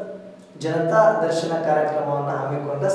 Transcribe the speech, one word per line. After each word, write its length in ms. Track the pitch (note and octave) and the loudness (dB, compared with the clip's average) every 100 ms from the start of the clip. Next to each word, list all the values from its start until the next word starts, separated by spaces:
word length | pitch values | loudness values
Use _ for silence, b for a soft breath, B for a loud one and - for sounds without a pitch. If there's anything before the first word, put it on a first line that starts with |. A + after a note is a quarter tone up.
| - - - - - - | -10 -14 -16 -20 -20 -8
ಜನತಾ 380 | D#3+ E3 E3 A3 G#3+ - | -4 0 2 6 6 4
ದರ್ಶನ 280 | E3 E3 E3 E3 D#3+ | 0 0 -2 -2 2
ಕಾರ್ಯಕ್ರಮವನ್ನು 680 | D3+ D3+ D3+ D3 C#3+ C#3 C3+ | 2 2 0 -2 -2 -2 -4
ಹಮ್ಮಿಕೊಂಡ 460 | C3+ D3 C#3+ C#3+ F#3+ | -4 -4 -4 -2 0